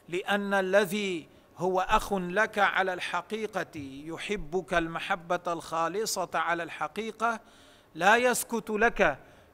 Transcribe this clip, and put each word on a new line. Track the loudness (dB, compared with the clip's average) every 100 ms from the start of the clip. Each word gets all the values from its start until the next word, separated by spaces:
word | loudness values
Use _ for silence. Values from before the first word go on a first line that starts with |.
| -8
لأن | -6 -2 -2 0
الذي | 0 4 4 2 0 -2 -4 -8 -18 -20 -6
هو | -2 0
أخ | 2 2 2
لك | -2 0 0 0 2
على | 2 2 0
الحقيقة | -2 -4 -4 -4 -6 -6 -6 -6 -8 -12 -12
يحبك | -10 -8 -4 -6 -2 -4 0
المحبة | 0 0 -2 -4 -4 -2 -2 -2
الخالصة | -6 -2 0 0 0 -2 -2 -2
على | -2 0 -2
الحقيقة | -4 -6 -6 -6 -8 -4 -2 -2 -8 -20 -20 -20 _
لا | 2 6 6
يسكت | 6 2 0 -4 -2
لك | 2 4 4 2 2 -8 -20 -20